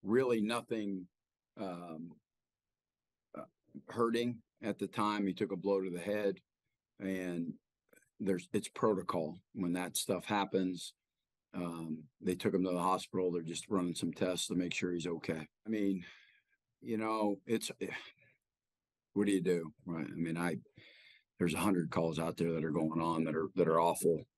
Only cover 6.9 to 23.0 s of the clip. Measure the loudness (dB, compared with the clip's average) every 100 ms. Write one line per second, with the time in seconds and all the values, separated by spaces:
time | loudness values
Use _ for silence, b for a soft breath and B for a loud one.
6.9 | _ -4 -2 -2 -4 -4 -8 _ _ _
7.9 | -20 _ _ 0 0 0 -4 -4 0 2
8.9 | 2 0 -2 -2 -6 _ -4 0 0 -2
9.9 | -4 0 -2 0 0 2 2 2 -2 -8
10.9 | _ _ _ _ _ _ -6 -6 -4 -6
11.9 | -8 -10 _ -2 0 2 2 2 2 2
12.9 | 2 0 -2 0 0 -4 -8 -2 0 0
13.9 | -2 -4 0 -2 0 0 0 0 -2 -2
14.9 | -2 -2 -4 -4 -6 -6 _ -4 0 0
15.9 | 0 -4 B B B B B _ _ -6
16.9 | -2 0 2 2 0 0 -2 0 -6 -6
17.9 | B B B B B _ _ _ _ _
18.9 | _ _ 0 4 4 4 2 0 -10 -8
19.9 | -6 -6 -4 -2 0 -2 -2 -8 B B
20.9 | B B B B _ 0 2 2 2 0
21.9 | 0 0 0 -2 0 0 0 0 0 0
22.9 | 2